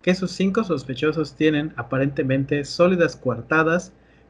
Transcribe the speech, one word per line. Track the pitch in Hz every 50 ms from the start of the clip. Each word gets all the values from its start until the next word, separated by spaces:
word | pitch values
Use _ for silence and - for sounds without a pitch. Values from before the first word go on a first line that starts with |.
que | - 180 180
sus | 185 190 175
cinco | - - 185 196 190 226 220
sospechosos | 185 165 143 - - 127 - 151 156 151 160 151 143 -
tienen | - 156 156 156 147 147 156 -
aparentemente | - 113 - - 131 135 143 139 160 147 131 131 135 139 135 151 143 143
sólidas | - - - 175 180 190 175 170 - -
coartadas, | - - 127 120 117 113 - 160 156 160 160 165 180 175 - - _ _ _ _ _ _